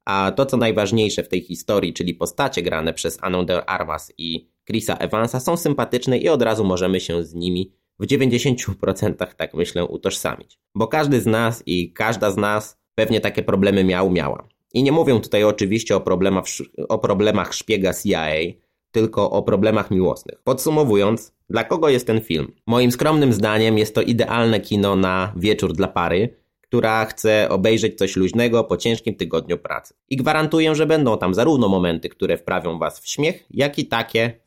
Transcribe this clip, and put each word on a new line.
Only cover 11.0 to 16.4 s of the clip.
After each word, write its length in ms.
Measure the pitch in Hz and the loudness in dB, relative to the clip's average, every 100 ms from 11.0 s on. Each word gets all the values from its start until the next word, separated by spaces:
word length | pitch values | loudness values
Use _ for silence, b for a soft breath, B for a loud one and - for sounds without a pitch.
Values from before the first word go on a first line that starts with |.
| 147 123 | 2 2
z 60 | 110 | 2
nas 360 | 110 113 120 - | 2 0 -2 -2
i 260 | 90 87 | -2 -2
każda 380 | - 110 107 104 | -4 -4 0 -2
z 60 | 95 | 0
nas 440 | 104 107 - - _ | 0 -2 -4 -14 _
pewnie 260 | - 107 110 | -2 0 0
takie 220 | 107 - | 0 -2
problemy 420 | - 98 98 98 | 0 2 4 4
miał, 260 | 92 90 95 | 4 2 2
miała. 380 | 87 69 - - _ _ | 2 -2 -6 -12 _ _
I 80 | 120 | 0
nie 100 | 139 | 2
mówię 280 | 160 139 113 | 4 4 2
tutaj 240 | - 104 | 2 2
oczywiście 520 | 107 104 98 113 - 98 | 4 2 0 0 0 0
o 40 | |
problemach 440 | - 90 98 92 | 2 2 2 0